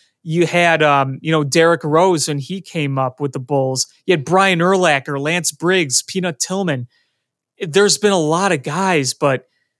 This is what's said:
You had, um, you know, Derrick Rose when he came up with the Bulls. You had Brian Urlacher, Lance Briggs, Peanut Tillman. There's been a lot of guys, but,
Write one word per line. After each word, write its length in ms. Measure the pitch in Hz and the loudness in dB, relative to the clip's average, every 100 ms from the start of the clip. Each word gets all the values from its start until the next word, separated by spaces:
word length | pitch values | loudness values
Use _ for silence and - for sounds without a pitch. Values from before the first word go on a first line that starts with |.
| _ _ 165 | _ _ -6
You 200 | 160 160 | -2 0
had, 360 | 175 170 160 | 2 2 4
um, 360 | 151 139 135 131 | 4 2 0 -4
you 100 | 156 | -2
know, 140 | 160 | 0
Derrick 400 | 143 165 165 170 | 0 4 4 2
Rose 440 | 156 156 190 170 151 | 0 2 2 2 -2
when 100 | 143 | -6
he 220 | 131 190 | -6 -10
came 380 | - 170 143 135 | -10 -6 -4 -2
up 220 | 131 - | -4 -4
with 120 | 143 | -6
the 60 | 139 | -6
Bulls. 480 | 123 139 131 131 - _ - | -4 -2 -2 -4 -6 _ -2
You 60 | |
had 120 | 175 | -2
Brian 360 | 135 185 196 170 | 2 2 2 2
Urlacher, 580 | 175 196 175 143 127 139 | 2 2 2 0 -2 -6
Lance 320 | 143 175 160 | -2 -2 -4
Briggs, 500 | - 165 190 151 123 | -4 0 0 0 -4
Peanut 380 | - 190 180 - | -4 -6 -6 -6
Tillman. 480 | - 190 185 131 123 _ _ _ _ _ _ - | -6 -4 -2 -4 -8 _ _ _ _ _ _ -12
There's 380 | 185 160 202 - | -2 2 2 2
been 120 | 208 | 2
a 60 | 190 | 2
lot 320 | 151 165 196 | 0 0 0
of 120 | 156 | -2
guys, 520 | 139 160 190 170 127 | -4 -4 0 0 -2
but, 320 | - 143 127 _ _ _ _ | -2 0 0 _ _ _ _